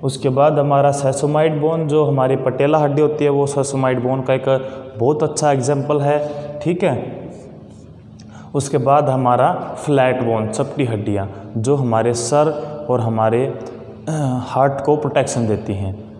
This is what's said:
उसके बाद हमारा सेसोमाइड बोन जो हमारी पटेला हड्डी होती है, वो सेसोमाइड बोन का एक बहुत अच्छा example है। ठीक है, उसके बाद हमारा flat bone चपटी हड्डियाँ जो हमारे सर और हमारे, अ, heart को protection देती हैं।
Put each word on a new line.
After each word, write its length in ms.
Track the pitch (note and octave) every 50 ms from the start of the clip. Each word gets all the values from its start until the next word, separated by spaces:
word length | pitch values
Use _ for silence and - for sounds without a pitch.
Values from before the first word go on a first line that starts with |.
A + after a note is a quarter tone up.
| -
उसके 260 | C3+ C3+ - - C#3
बाद 300 | C3 C#3 C#3+ D3+ D3+ C#3+
हमारा 320 | C#3+ C#3+ C#3 C#3 C#3 C#3+
सेसोमाइड 680 | C#3 C#3+ C#3+ C3+ C3 - - D3 D3+ D3+ D#3 D#3+ D#3 D3
बोन 260 | D3 D#3 E3 E3 D#3+
जो 180 | D3 C#3+ D#3 D3+
हमारी 300 | C#3 C#3 C3+ B2+ C3 C3+
पटेला 420 | C3+ - C3+ - - C#3 C#3+ D#3
हड्डी 240 | D#3 D3+ C#3+ C#3 D3
होती 220 | D3+ D3 D3+ - D3
है, 60 | D3
वो 160 | C#3 C#3 C#3+
सेसोमाइड 560 | C#3 - C#3+ C3+ - - C3+ C3 C3 B2+ B2 A#2+
बोन 180 | B2+ C3 C3+
का 120 | B2+ B2+ C3
एक 120 | C3 C3 C3+ C3+ C3 C3+ - - - - - - G#2+
बहुत 240 | A2+ C3 D3+ D3+ D#3+
अच्छा 280 | D3+ D3+ - D#3 D3
example 480 | C#3+ C3+ B2 C3+ D3 C#3 C3 C3+ D3+ D3
है। 320 | C3+ C#3+ D3 D3 D3 - - - - - - -
ठीक 240 | - D#3 F3 F3 G3+
है, 400 | E3+ C3+ G2+ - - - - - - - - - - - - - - - - - - - - - - - - - - - - - - -
उसके 220 | D3 C3+ - -
बाद 320 | C#3+ B2 C3 C#3 D3+ D3 C#3+
हमारा 440 | C3 C3 C3 B2 B2 B2 C3 D#3+ F3+
flat 680 | - - - - - - D#3 D3 C3+ B2+ B2+ A#2+ B2 B2
bone 260 | A2+ A2+ A2 A2 G#2+
चपटी 360 | - - C#3 C3+ - - C3+
हड्डियाँ 680 | A#2 A2+ G2+ G#2+ A2 G2+ G2+ G2 G2 - - - - -
जो 180 | A#2 A2 B2+ C#3+
हमारे 380 | C#3 C3+ A#2+ A2+ A2+ A2+ A#2+ A#2+
सर 360 | A#2 - - D3 D3 D3+ D#3+ D3+ - - - - - - -
और 100 | B2+ A#2+
हमारे, 460 | A2 A2+ A2+ A2 A2 A2 A2+ A#2+ C3
अ, 920 | - A#2+ - - - - - - - - - - - D#3+ D#3 D3 C3 B2+ B2+ B2+
heart 420 | - - C3 C3+ C#3 C#3 C#3 C#3+
को 100 | - D3
protection 520 | D3 D3+ C#3+ - D3+ C3 - - B2 A#2
देती 260 | G#2+ G#2+ F2+ - - G#2
हैं। 380 | F#2+ G2+ G2 G2 - - - - -